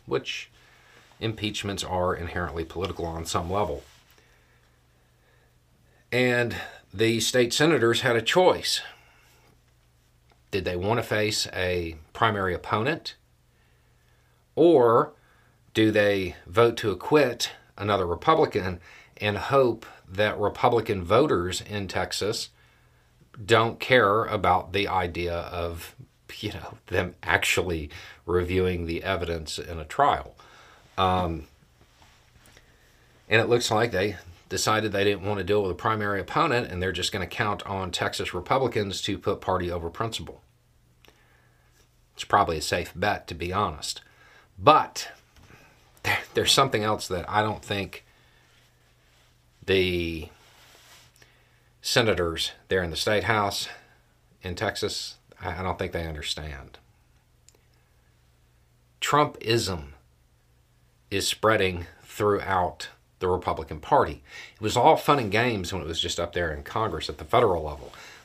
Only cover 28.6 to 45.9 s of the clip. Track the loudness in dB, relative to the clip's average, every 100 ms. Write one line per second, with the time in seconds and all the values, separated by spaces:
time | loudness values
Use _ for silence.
28.6 | 2 0 -4 -4 -2 -2 -2 -6 -8 -10
29.6 | -10 -10 -6 0 2 2 -4 -18 -20 -20
30.6 | -20 -20 -12 -2 0 2 0 -4 -10 _
31.6 | _ _ _ _ -20 _ _ _ -20 -20
32.6 | -20 _ _ _ _ _ 0 2 4 2
33.6 | 4 2 2 0 -2 -4 -12 -20 -8 -4
34.6 | 2 2 2 2 2 2 -2 -4 0 2
35.6 | 0 -2 0 0 0 -4 -2 0 2 0
36.6 | -2 -4 -4 -2 -4 -4 -6 -4 -2 -4
37.6 | -6 -6 -6 -4 -4 -4 -6 -6 -2 0
38.6 | 0 0 -4 -4 -6 -4 -4 -4 -2 -2
39.6 | -2 -4 -6 -6 -6 -8 -12 -16 _ _
40.6 | _ _ _ _ _ _ _ _ _ _
41.6 | _ _ _ _ _ -16 2 2 4 0
42.6 | -2 -4 -4 -2 -2 -2 -6 -8 -4 -2
43.6 | -2 -4 -10 -10 -14 _ -20 -20 _ 2
44.6 | 6 6 4 -6 -12 -14 _ _ -20 -20
45.6 | -20 _ _